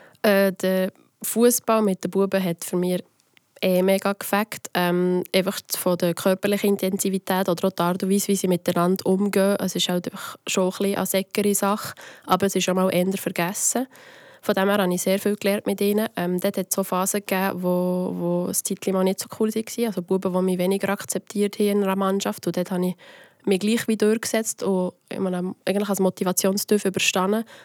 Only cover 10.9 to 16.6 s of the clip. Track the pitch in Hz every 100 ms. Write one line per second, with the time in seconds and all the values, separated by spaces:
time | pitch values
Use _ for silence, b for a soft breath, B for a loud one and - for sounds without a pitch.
10.9 | 196 190 190 190 - 208 202 196 214 -
11.9 | - B B - 185 196 190 185 185 185
12.9 | 175 185 190 - 190 170 202 - 247 262
13.9 | B B B B B - 196 190 202 180
14.9 | 180 - 196 208 208 202 208 - 196 202
15.9 | 208 220 - 175 180 202 196